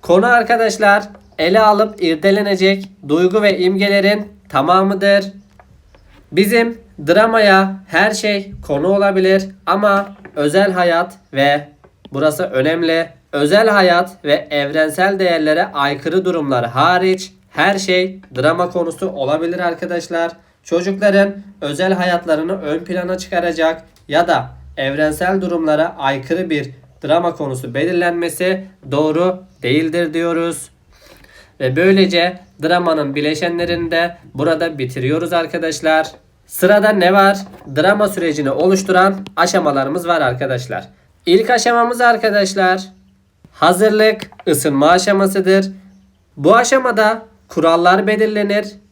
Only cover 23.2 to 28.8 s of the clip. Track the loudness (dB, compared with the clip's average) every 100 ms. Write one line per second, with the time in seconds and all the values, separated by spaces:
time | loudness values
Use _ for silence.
23.2 | -4 -4 -2 0 -2 -2 -12 _ _ 0
24.2 | 2 0 -2 -14 -20 -6 -6 -2 -2 -2
25.2 | -2 -2 -2 -2 0 0 0 -2 -4 -4
26.2 | -4 -4 -2 -4 -6 -14 _ _ 0 0
27.2 | 0 -4 -8 -8 -8 -4 -2 0 -2 -2
28.2 | -6 -4 -4 -4 -8 _